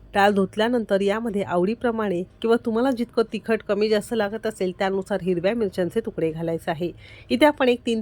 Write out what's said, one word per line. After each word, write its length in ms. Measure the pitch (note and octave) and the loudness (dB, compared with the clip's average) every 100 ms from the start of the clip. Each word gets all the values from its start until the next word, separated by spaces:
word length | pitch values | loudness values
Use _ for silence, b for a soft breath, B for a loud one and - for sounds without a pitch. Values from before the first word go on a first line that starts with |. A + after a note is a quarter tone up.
| - | -4
डाळ 180 | G3+ G3 | 2 4
धुतल्यानंतर 680 | G3 F#3+ - A3+ B3 G#3+ G3 | 4 0 0 0 0 0 0
यामध्ये 400 | G3 G#3+ A#3 G3 | 2 0 -2 -4
आवडीप्रमाणे 800 | F#3+ F3 F#3 A3+ B3 A3 G#3 F3 F#3 - | 0 0 0 0 -2 -2 -2 -4 -6 -6
किंवा 140 | A3+ A#3 A#3 | 2 2 2
तुम्हाला 260 | A3 C4 | 0 0
जितकं 320 | A#3 A#3 - A3+ | 0 -2 -2 -2
तिखट 300 | G#3 - A3 - | -4 -2 -2 0
कमी 220 | G3+ G#3+ | 0 2
जास्त 240 | G#3+ G#3 | 0 0
लागत 340 | A3+ G3+ A3 A3 | -2 -2 -4 -8
असेल 240 | - F#3 F3+ | -4 -6 -2
त्यानुसार 420 | G3 F#3+ F#3 G3 | -2 -2 -2 -4
हिरव्या 340 | F3 F3 F#3 A#3 | -2 0 0 0
मिरच्यांचे 440 | G3+ F#3 E3+ A3+ | -2 -2 -2 -2
तुकडे 320 | A3+ F3+ D#3+ | -4 -4 -4
घालायचे 400 | D#3+ E3 E3 - | -2 -4 -4 -4
आहे. 200 | D3+ F3 - B B B | -4 -6 -8 B B B
इथे 160 | A#3+ D4+ | 4 4
आपण 240 | D4 B3+ | 4 0
एक 160 | A#3+ - | 0 -2
तीन 160 | A3+ | -2